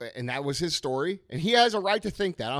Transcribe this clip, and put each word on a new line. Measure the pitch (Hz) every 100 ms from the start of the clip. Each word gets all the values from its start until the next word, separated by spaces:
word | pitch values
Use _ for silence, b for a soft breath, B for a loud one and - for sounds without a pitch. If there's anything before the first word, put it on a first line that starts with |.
| 120 123
and | 123
that | 131
was | 143 139
his | 170 -
story. | 139 131 165 143 -
And | 131
he | 175
has | 240 240
a | 214
right | 196 214
to | 208
think | - 196 170
that. |
I |
don't | 113